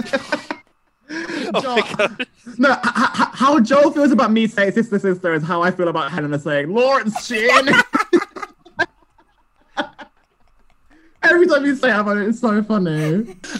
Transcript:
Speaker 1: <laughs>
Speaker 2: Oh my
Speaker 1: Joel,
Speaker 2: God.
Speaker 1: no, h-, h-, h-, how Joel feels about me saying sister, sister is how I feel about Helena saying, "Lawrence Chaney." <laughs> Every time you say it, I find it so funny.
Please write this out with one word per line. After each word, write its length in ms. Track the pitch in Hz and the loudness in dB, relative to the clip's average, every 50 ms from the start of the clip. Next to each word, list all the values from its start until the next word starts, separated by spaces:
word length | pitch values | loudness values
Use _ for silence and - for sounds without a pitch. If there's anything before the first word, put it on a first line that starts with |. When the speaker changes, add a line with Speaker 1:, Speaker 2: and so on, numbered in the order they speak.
Speaker 1:
<laughs> 40 | 240 - - 262 - - 294 294 - - - - _ _ _ _ _ _ _ _ _ 277 | -8 -6 -6 -6 -4 -6 -8 -8 -6 -12 -14 -14 _ _ _ _ _ _ _ _ _ -12
Speaker 2:
Oh 400 | 302 330 330 339 339 294 254 226 | -10 -10 -8 -8 -8 -8 -6 -4
my 100 | 196 202 | -4 -4
Speaker 1:
Joel, 200 | - 262 247 226 196 - - | -2 0 -2 -2 -2 -2 -2
Speaker 2:
God. 300 | - 208 190 214 - 247 - _ _ _ 233 247 233 | -2 -2 -4 -4 -8 -12 -12 _ _ _ -18 -4 0
Speaker 1:
no, 120 | 254 277 | 2 2
h-, 60 | 247 - - | 2 0 -2
h-, 0 | |
h-, 420 | 233 - 208 262 - - 180 247 - - | -4 0 0 -2 -2 0 -2 -2 -2 0
how 260 | - 247 277 294 311 | 0 2 2 4 4
Joel 300 | 214 220 269 285 294 330 | 4 4 4 4 4 4
feels 220 | - 196 190 220 | 4 2 2 4
about 200 | 262 220 247 214 | 4 2 2 2
me 140 | 220 226 226 | 2 2 2
saying 280 | 220 - 202 202 196 190 | 0 0 0 0 2 2
sister, 260 | 226 220 - 202 196 | 0 -2 0 -2 -2
sister 340 | - 196 180 180 185 175 165 | 0 0 -2 0 -2 -2 -2
is 80 | 156 | -2
how 220 | 151 165 185 170 170 | -2 -2 -2 0 0
I 80 | 180 | 0
feel 160 | 180 180 175 | 0 0 -2
about 240 | 170 160 160 147 135 | -2 0 -2 -4 -4
Helena 260 | 160 160 151 147 147 | -4 -6 -4 -4 -6
saying, 340 | 143 147 165 147 143 143 156 | -6 -4 -2 -2 -2 -2 -2
"Lawrence 560 | 196 233 247 262 269 254 214 220 214 - - | 0 0 2 2 2 0 0 -2 -6 -6 -10
Chaney." 440 | - 240 214 220 - 247 311 269 277 311 | -6 -6 -2 2 4 4 4 4 4 2
<laughs> 60 | 311 - - - - 415 - - 339 403 - _ - 403 - _ _ _ - _ - - - _ _ _ _ _ _ _ _ _ _ _ _ _ _ _ _ _ 269 294 - - - 294 - _ _ _ _ _ _ _ _ _ _ _ _ _ _ _ _ - _ _ _ _ _ | 2 2 0 -2 -4 -2 2 2 0 0 0 _ -14 -16 -16 _ _ _ -20 _ -6 -6 -6 _ _ _ _ _ _ _ _ _ _ _ _ _ _ _ _ _ -10 -10 -10 -12 -20 -20 -20 _ _ _ _ _ _ _ _ _ _ _ _ _ _ _ _ -20 _ _ _ _ _
Every 260 | - 330 349 339 359 | 2 4 4 6 4
time 180 | - 294 277 277 | 4 4 2 2
you 100 | 285 269 | 0 0
say 140 | 269 - 254 | 2 0 2
it, 60 | 214 | 2
I 80 | 208 208 | 2 0
find 160 | 208 202 208 | 0 0 0
it 140 | 196 214 226 | 0 -2 -2
so 280 | - - 226 208 214 214 | -2 0 0 0 0 0
funny. 720 | - 220 214 180 165 156 156 156 151 160 202 233 - - - - - - | 0 0 0 0 0 0 0 0 0 0 -2 -2 -4 -10 -16 -16 -12 -8